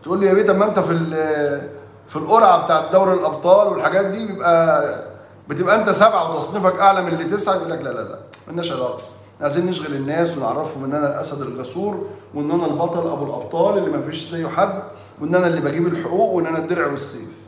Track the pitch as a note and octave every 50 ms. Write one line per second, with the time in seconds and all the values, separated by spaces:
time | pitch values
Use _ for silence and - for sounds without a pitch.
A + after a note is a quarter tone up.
0 | - D3+ F#3 F3+ G3+ F#3+ F#3 G3+ G#3 G3 F#3+ F#3 G#3 G#3+ - G3 E3+ - E3 E3
1 | E3 D#3+ D#3 D#3 D#3 D#3 D#3 D3+ D3 C#3+ C#3 - - - - - - - - -
2 | - - - D#3 D#3 - G#3 A3+ A3 G3 F3+ E3 - D#3+ E3 D#3 - - E3+ F#3+
3 | F#3+ F#3 F#3 F3+ D#3 D3+ C#3 - - F3 F#3 G3+ G#3 G3+ F3+ - - D#3 E3+ F#3+
4 | G3 F#3+ F#3 A3+ A3+ G#3 F#3+ - E3+ F3 E3+ E3 E3 D#3+ D3+ D3 C#3+ C#3 - -
5 | - - - - - - - - - - D3 - F3+ F#3 G#3 A3 G#3 G3+ - -
6 | G#3 A3 A3 F#3+ E3 D#3+ E3 D#3 - - F3+ G#3 F#3 F#3 F3+ F#3 G3 G3 G3 F#3
7 | F3+ F3 E3 D#3+ E3+ E3 F#3+ G#3 - G3+ F#3 - - E3 E3 E3 - C3 A#2+ A2+
8 | G#2 G2 - - - - - - - - D#3+ E3+ E3+ E3+ C#3+ B2+ B2+ B2 - -
9 | - - - - - - - - D3 D3 C#3+ F3 F3 F3+ F3+ D#3+ D#3 D3+ C#3+ C3+
10 | C3+ C#3 D3+ E3 E3+ E3 E3 C#3+ C3 A2+ A#2+ C#3+ D3+ - - C#3 C#3 C3+ C#3+ D3+
11 | D3 C#3 C#3+ D3 D3+ - D3 C#3 C3+ B2 A#2+ B2 B2+ - - E3+ G3 G#3 F#3+ F3+
12 | G3 - - - - - - C#3+ D3 D3+ E3+ E3+ F3 D#3 C#3+ D3+ E3+ E3+ E3+ E3+
13 | E3 E3 D3+ C#3 C#3+ C3+ - B2+ - - - E3 F3+ G3+ G3+ G3 F3+ D#3+ E3 E3
14 | C3+ D3+ D#3+ - - - E3 E3 E3 C#3+ - E3+ F#3+ - F3+ G3 - - - -
15 | - - - - D3+ D#3+ F3 F3+ F3+ F3 E3 E3 D#3 C#3+ - E3 E3+ F3 E3+ -
16 | - - E3+ G3 A3+ - F#3 F3 E3 D#3+ D#3+ D#3+ D#3+ E3 F3+ F3 D3+ C#3+ C#3 C#3
17 | - - - B2 A2 - - - -